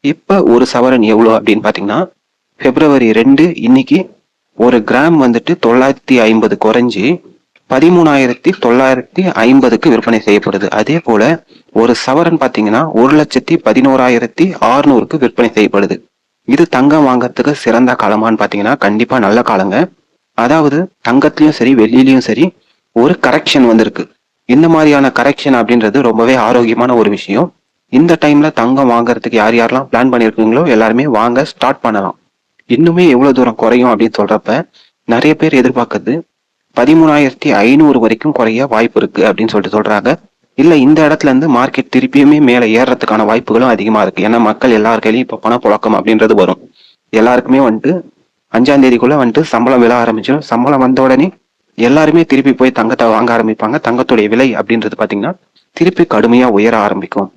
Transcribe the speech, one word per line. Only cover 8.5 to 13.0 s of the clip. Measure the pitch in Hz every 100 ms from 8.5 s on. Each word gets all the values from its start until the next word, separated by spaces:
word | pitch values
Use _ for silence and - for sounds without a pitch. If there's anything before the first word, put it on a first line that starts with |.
| 190 120
தொள்ளாயிரத்தி | 123 131 127 123 - 185 101 117
ஐம்பதுக்கு | 135 127 113 -
விற்பனை | 113 113 113 110
செய்யப்படுது. | 104 - 98 98 104
அதே | 110 160 -
போல | 110 120 - _ _ _ 110
ஒரு | 117 117 -
சவரன் | 139 170 165
பாத்தீங்கன்னா | 127 - 107 110 160 110